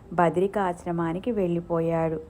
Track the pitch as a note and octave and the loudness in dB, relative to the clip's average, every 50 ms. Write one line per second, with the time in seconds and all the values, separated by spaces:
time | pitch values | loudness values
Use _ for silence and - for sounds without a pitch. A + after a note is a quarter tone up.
0 | - - F3 D#3+ F3 G3+ D#3 F3+ F#3+ G3 - G#3 G3 F3+ E3+ - - F3 E3+ E3+ | -16 -4 2 4 4 4 4 2 2 2 2 0 0 -2 -2 -4 -6 -4 -2 -2
1 | E3+ E3 E3 F#3+ - B3 A3+ G3+ F#3 E3+ E3+ E3+ E3+ - E3+ E3 E3 E3 E3 E3 | 0 -2 -2 -4 -4 -2 0 0 0 0 0 -2 -2 0 0 0 2 2 2 0
2 | E3 D#3+ D#3+ D#3 - | 0 0 -2 -4 -8